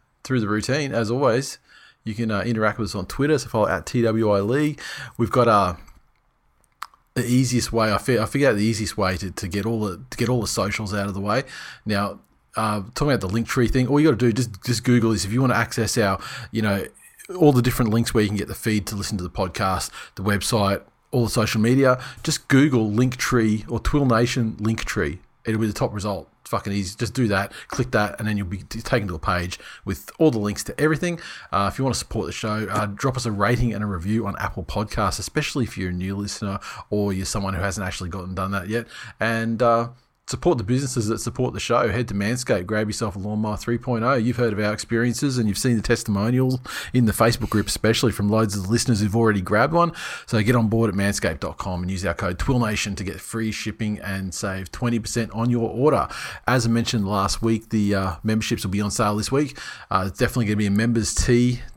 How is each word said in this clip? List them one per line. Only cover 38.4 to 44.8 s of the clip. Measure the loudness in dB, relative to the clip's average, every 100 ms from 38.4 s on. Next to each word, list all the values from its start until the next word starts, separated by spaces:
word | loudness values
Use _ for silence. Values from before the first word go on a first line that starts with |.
| -2
that | -4 -2
yet. | -4 -4 -16 -16 -4
And, | -2 0 -2 2
uh, | 4 4 0 -8 _ _ -10
support | 0 2 2
the |
businesses | 2 0 0 -2 -2
that | -2
support | -4 -2 -4
the | -2
show. | 0 2 2
Head | 0 -2
to |
Manscaped, | -2 0 -2 0 -2
grab | 0 -2 -2
yourself | -2 -4 -4
a |
Lawnmower | -4 -2 -2 -4
three | -2 -2
point | -2 0
oh. | 2
You've | 2 2 2
heard | 0
of | 2
our | 0
experiences | -2